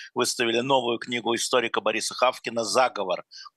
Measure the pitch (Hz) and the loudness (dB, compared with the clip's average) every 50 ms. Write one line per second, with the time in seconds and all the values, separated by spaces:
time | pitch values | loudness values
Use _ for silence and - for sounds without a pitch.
0 | - - - 123 123 - - - 123 117 117 117 123 135 139 131 120 120 117 110 | -16 -10 -2 -2 -2 0 0 0 0 2 2 0 2 4 2 2 2 2 -2 -2
1 | - - 123 120 104 113 117 110 - - - 127 117 113 - 113 101 107 110 110 | -4 -4 -6 -4 -2 0 0 0 0 2 2 2 2 2 -2 -2 0 0 0 0
2 | - - - - 123 127 127 - - 120 113 117 113 104 95 123 127 123 - 104 | -2 -4 0 2 2 2 2 0 -6 -6 -4 -4 -2 0 4 4 4 4 2 -2
3 | 98 90 87 - - _ - - - - _ | -2 -2 -2 -4 -4 _ -16 -20 -20 -14 _